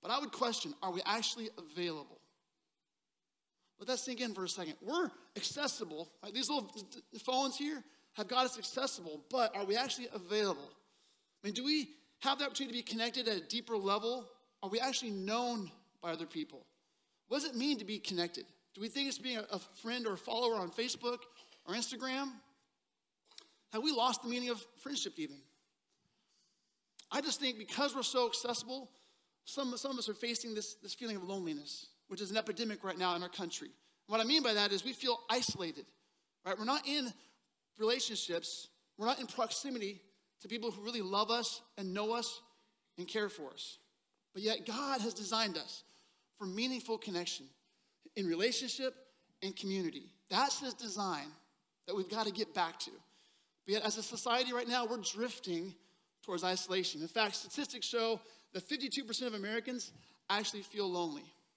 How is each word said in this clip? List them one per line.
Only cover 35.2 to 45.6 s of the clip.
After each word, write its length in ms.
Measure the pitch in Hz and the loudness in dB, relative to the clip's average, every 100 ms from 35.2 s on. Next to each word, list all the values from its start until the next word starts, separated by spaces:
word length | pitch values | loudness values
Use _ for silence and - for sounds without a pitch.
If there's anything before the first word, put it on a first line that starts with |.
| - | 4
isolated, 560 | 240 247 - 175 147 - _ _ _ _ _ 180 | 2 2 0 -2 -4 -12 _ _ _ _ _ -4
right? 120 | 190 | -2
We're 60 | |
not 220 | 220 285 277 | 2 2 4
in 260 | 294 254 - - _ _ _ _ _ | 0 0 -4 -18 _ _ _ _ _
relationships. 880 | 214 247 247 214 - 170 170 - - _ _ - | 2 4 2 -2 -2 -2 -2 -8 -10 _ _ -2
We're 100 | 220 | 0
not 140 | 269 | 2
in 60 | 254 | 0
proximity 720 | - 226 - 285 247 202 196 - _ _ _ | 0 0 0 -2 -2 -2 -6 -14 _ _ _
to 80 | - | -6
people 220 | 226 226 | -2 -2
who 120 | 196 | -4
really 200 | 208 240 | -4 -2
love 280 | 190 196 214 | 2 2 4
us 300 | 233 226 - - - | 4 2 -2 -10 -6
and 160 | 190 | -4
know 220 | 185 214 | 0 2
us 260 | 233 233 - - _ _ _ _ - | 2 0 -4 -12 _ _ _ _ -10
and 100 | 180 | -2
care 220 | 220 208 | 0 0
for 220 | - 143 | -2 -10
us. 260 | - - - _ _ _ _ _ | -8 -10 -10 _ _ _ _ _
But 100 | 190 | -2
yet 240 | 208 220 226 | 0 0 -2
God 360 | 226 277 269 | -2 0 2
has 100 | 220 | 2
designed 460 | 214 202 220 220 | -2 0 2 2
us 260 | 160 | 0